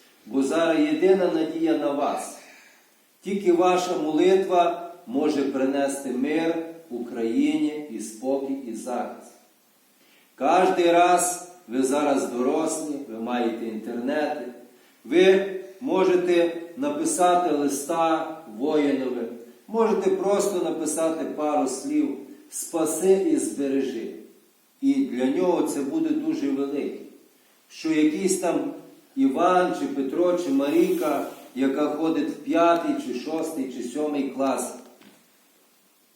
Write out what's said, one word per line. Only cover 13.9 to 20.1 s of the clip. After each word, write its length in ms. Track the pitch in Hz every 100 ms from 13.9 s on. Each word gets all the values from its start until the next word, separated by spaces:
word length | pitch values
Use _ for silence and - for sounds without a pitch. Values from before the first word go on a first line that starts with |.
| 120 127 151 147 151 123 - - - _ _ 113
ви 500 | 165 190 190 190 - - -
можете 800 | 135 185 185 180 175 170 170 - - 120
написати 760 | 143 151 160 185 180 175 175 147
листа 840 | 139 - - 170 165 160 - - 117 104
воїнові, 720 | 147 151 143 131 127 120 113 - - - -
можете 420 | 226 214 185
просто 540 | 185